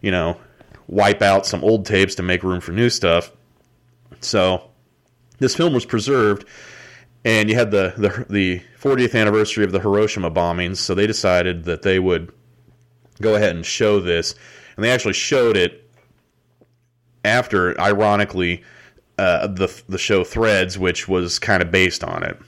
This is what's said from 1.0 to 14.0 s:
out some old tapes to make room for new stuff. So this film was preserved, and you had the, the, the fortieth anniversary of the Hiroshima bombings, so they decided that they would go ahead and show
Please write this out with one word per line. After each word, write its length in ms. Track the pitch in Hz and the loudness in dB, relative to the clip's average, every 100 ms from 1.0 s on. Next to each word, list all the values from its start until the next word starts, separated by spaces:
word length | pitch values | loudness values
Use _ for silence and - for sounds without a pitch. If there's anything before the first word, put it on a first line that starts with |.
| 101 101 | 2 4
out 240 | 101 98 95 | 4 2 0
some 160 | 92 | -2
old 220 | 90 113 95 | 2 2 2
tapes 280 | 98 95 - | 2 2 0
to 60 | |
make 200 | 90 90 | -2 -2
room 180 | 92 90 | -2 -4
for 120 | 85 | -4
new 180 | 90 120 | 0 0
stuff. 400 | - 92 82 - _ _ _ _ _ _ _ _ - | 0 2 0 0 _ _ _ _ _ _ _ _ -14
So 500 | - 110 92 92 - _ _ _ _ _ _ _ | -4 0 0 0 -6 _ _ _ _ _ _ _
this 160 | 131 | -2
film 200 | - 170 | 0 0
was 100 | 131 | 0
preserved, 640 | - 117 107 135 107 101 - - - - - - _ _ | -2 -4 0 2 2 0 -6 -20 -20 -20 -20 -20 _ _
and 240 | 113 110 107 | 0 2 2
you 60 | |
had 160 | 110 107 | 0 2
the, 220 | 101 92 101 | 2 0 0
the, 300 | 101 110 - | -2 -2 -4
the 340 | 101 92 90 - _ | -2 -2 -2 -10 _
fortieth 360 | 139 131 120 | -2 0 0
anniversary 500 | 120 107 107 107 - | 2 2 2 0 0
of 60 | 101 | 0
the 100 | 95 | 0
Hiroshima 500 | 101 101 107 - 87 | 0 0 0 -2 -4
bombings, 480 | 82 85 85 90 95 | -2 -2 -2 -4 -6
so 160 | - | -4
they 120 | 92 107 | -2 -2
decided 580 | 107 101 90 90 87 | 0 0 2 0 -4
that 180 | 82 80 | -6 -4
they 160 | 98 92 | 0 0
would 340 | 92 87 85 _ _ _ _ _ _ _ _ _ | 0 -2 -4 _ _ _ _ _ _ _ _ _
go 160 | 110 107 | 0 2
ahead 180 | 104 | 2
and 100 | 85 | -2
show 360 | 82 - 110 104 | -8 0 2 2